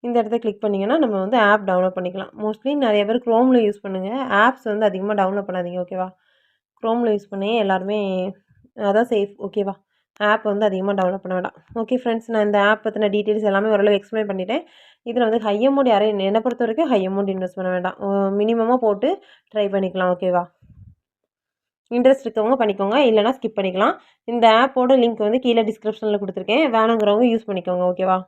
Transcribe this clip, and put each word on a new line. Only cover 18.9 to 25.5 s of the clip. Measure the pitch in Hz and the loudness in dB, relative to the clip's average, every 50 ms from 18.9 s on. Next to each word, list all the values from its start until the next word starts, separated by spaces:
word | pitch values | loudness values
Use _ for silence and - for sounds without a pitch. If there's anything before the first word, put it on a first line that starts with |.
| 208 196 233 277 370 381 - _ - _ _ _ | 0 0 0 -2 -2 -4 -8 _ -20 _ _ _
ட்ரை | - 214 208 202 | -4 -4 -4 -2
பண்ணிக்கலாம். | 196 196 190 185 175 185 185 180 | 0 -2 -2 -2 -2 -2 0 0
ஓகேவா? | 180 180 190 185 180 175 175 180 _ _ _ _ - - - - - _ _ _ _ _ _ _ _ _ _ _ _ _ _ _ _ _ _ _ | 0 0 -2 -2 0 -2 -2 -4 _ _ _ _ -20 -20 -20 -20 -20 _ _ _ _ _ _ _ _ _ _ _ _ _ _ _ _ _ _ _
இன்ட்ரெஸ்ட் | 240 240 247 262 269 269 - | -4 2 4 4 4 4 0
இருக்கவங்க | 226 220 220 214 220 262 | -6 -4 -2 0 0 2
பண்ணிக்கோங்க, | 262 233 214 196 196 196 196 214 269 294 | 0 0 -2 0 -2 -2 0 2 2 4
இல்லைன்னா | 240 220 214 208 226 | 4 4 4 2 2
ஸ்கிப் | 262 254 - 220 - - | -2 -2 -6 -6 -4 -2
பண்ணிக்கலாம். | 196 190 180 185 208 277 370 - _ _ _ _ _ - | -4 -2 0 0 0 0 0 -4 _ _ _ _ _ -6
இந்த | 233 240 233 226 | -2 4 6 6
ஆப்போட | 220 226 254 269 262 262 247 247 269 262 | 6 6 4 2 2 0 2 4 4 4
லிங்க் | 240 233 226 220 | 4 2 0 -2
வந்து | 214 208 226 254 | -2 0 0 0
கீழே | 254 254 | 0 2